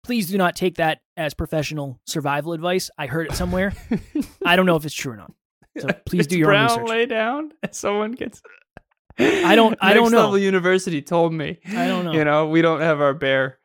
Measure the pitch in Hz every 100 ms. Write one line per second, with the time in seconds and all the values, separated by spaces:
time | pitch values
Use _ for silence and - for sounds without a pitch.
0 | - 247 170 196 180 - 190 175 160 156
1 | _ - 151 - 165 156 143 151 139 123
2 | - 165 143 147 151 165 175 185 - -
3 | 139 160 160 - 180 185 196 - - 214
4 | - 311 - _ 180 180 185 165 151 -
5 | 139 107 85 _ _ _ _ - 139 -
6 | - 180 151 180 156 202 226 233 233 226
7 | 240 220 220 285 311 _ - - - 208
8 | 214 247 233 - - - _ - _ _
9 | _ - - 392 349 214 226 220 190 214
10 | 233 233 214 196 196 190 180 185 185 156
11 | - 170 165 160 147 170 - 220 254 180
12 | 175 160 151 151 156 165 165 156 165 147
13 | 143 135 135 135 135 -